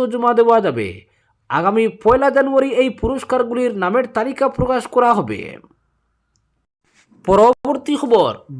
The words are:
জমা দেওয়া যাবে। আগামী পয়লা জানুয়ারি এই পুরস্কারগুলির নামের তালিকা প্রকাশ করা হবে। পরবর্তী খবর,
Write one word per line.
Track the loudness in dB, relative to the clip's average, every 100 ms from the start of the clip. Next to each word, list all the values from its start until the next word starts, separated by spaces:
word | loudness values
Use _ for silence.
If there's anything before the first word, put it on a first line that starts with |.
| -4
জমা | 0 0
দেওয়া | 2 4 4
যাবে। | 2 -4 -6 -10 _ _ _ _ -6
আগামী | -2 0 0 0 0
পয়লা | 2 2 2
জানুয়ারি | 2 2 0 0
এই | 0 -2
পুরস্কারগুলির | -2 -6 -6 -4 -2 -2 -2 -4 -2
নামের | -2 -2 -2
তালিকা | -4 -6 -2 -4
প্রকাশ | -2 -2 -2 -2
করা | 0 2
হবে। | 2 -2 -8 -12 -18 _ _ _ _ _ _ _ _ _ _ _ _ _ _ _ _
পরবর্তী | 2 4 4 2 -4 -4 -4 -4
খবর, | 2 2 2 -4 -14 -12